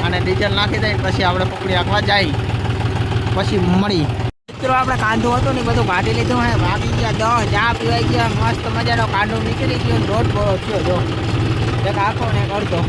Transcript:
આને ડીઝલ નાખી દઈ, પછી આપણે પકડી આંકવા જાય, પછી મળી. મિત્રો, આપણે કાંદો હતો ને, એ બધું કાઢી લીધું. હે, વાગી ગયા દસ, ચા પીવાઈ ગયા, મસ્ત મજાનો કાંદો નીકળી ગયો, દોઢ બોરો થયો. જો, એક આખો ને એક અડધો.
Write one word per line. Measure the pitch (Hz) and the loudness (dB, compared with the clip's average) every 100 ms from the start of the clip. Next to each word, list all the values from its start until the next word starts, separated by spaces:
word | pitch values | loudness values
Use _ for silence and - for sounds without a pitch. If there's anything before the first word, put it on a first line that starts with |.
આને | 175 180 | -2 -2
ડીઝલ | 180 185 202 196 | 0 0 0 0
નાખી | 208 220 | 0 0
દઈ, | 214 196 | -2 0
પછી | 190 185 185 | -2 0 0
આપણે | 180 185 | 0 -2
પકડી | - 190 180 | -4 -2 -2
આંકવા | 175 202 202 | 0 0 2
જાય, | 202 175 143 - - - - - - - - - 185 | 2 0 -2 -2 -2 -2 -2 -2 -2 -2 -2 0 0
પછી | 196 202 180 180 | 0 0 2 2
મળી. | 208 190 143 - - - - | 2 0 0 -2 -4 -6 -16
મિત્રો, | - 254 254 | -6 0 0
આપણે | 254 247 | 2 0
કાંદો | 214 226 233 240 | 0 0 2 2
હતો | - | 0
ને, | 254 | 0
એ | 233 | 0
બધું | 240 220 | 0 2
કાઢી | - 403 226 | 0 0 0
લીધું. | 226 247 240 | 0 2 2
હે, | 233 180 | 2 0
વાગી | 202 - - | 0 0 0
ગયા | 226 202 | 0 0
દસ, | 220 240 202 | 2 2 2
ચા | 208 226 233 | 2 2 0
પીવાઈ | 226 233 226 | 0 0 2
ગયા, | 240 233 220 | 2 2 2
મસ્ત | 226 226 226 226 | 0 0 -2 -2
મજાનો | 233 233 170 196 | 0 0 0 0
કાંદો | 208 220 | 0 0
નીકળી | - - 175 180 - | -2 0 0 0 0
ગયો, | - 190 | 0 2
દોઢ | 208 - 202 | 0 2 2
બોરો | 208 185 | 2 0
થયો. | - 208 170 | 0 -2 0
જો, | 180 175 - 170 - - - - - 185 | 0 0 -2 -2 0 0 0 0 0 0
એક | 208 202 | 0 0
આખો | 220 240 214 | 0 0 0
ને | 202 | 0
એક | 202 | -2
અડધો. | 196 175 | -2 0